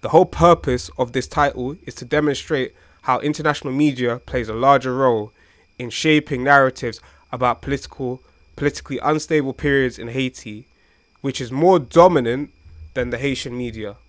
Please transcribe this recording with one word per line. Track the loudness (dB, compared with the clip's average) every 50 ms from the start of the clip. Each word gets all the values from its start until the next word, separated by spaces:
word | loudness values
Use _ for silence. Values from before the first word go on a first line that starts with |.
The | -4 6
whole | 6 6 6
purpose | 6 2 2 4 4 4 4 2 -4 -4 -4 -6 -10 -6 -6
of | -6 -4
this | -2 -6 -6
title | -4 -2 0 0 0 0 -4 -8 -8 -8 -10 _
is | -16 -14
to | -14 -8
demonstrate | -2 -2 0 0 0 -2 -4 -6 -4 -4 -4 -4 -6 _ _ _ _ _ _
how | _ -2 -2 0
international | 0 -4 -4 -2 -2 -2 -2 -2 -6 -6
media | 0 2 2 0 0 0 -2 -2 -2 -4
plays | _ -6 -6 -6 -6 -4
a | -4
larger | 0 4 4 4 4 4 -2 -2
role | 2 2 2 2 0 -4 -8 _ _ _ _ _ _ _ _ _ _
in | -12 -10
shaping | -8 -2 2 4 4 4 2 0 -6 -4 2
narratives | 6 6 6 6 4 0 -4 -8 -10 -10 -10 _ -20 _ _ _ _
about | -6 -2 0 0 0 -2
political, | -4 -6 -6 -6 -6 -12 -12 -8 -8 -8 -8 -10 _ _ _ _ _ _ _
politically | -4 -4 -2 -2 -4 -10 -8 -10 -4
unstable | -2 0 0 -2 -2 0 0 0 0 -2
periods | -6 -4 -2 0 2 2 0 0 -4 -8
in | -12 -8
Haiti, | -4 -4 -4 -4 -6 -10 -16 -14 -14 -16 -18 _ _ _ _ _ _ _ _ _ _ _
which | -8 -8 -6 -6
is | -8 -6
more | -4 0 2 4 4 4
dominant | 2 2 6 6 6 8 6 4 2 0 -2 -2 -4 -10 _ _ _ -20 -20 -20 -20 -10 -6
than | -6 -4 -4
the | -4 -4
Haitian | -4 -4 -4 -4 -8 -10 -8
media. | -8 -8 -8 -8 -10 -12 -12 -12 _ _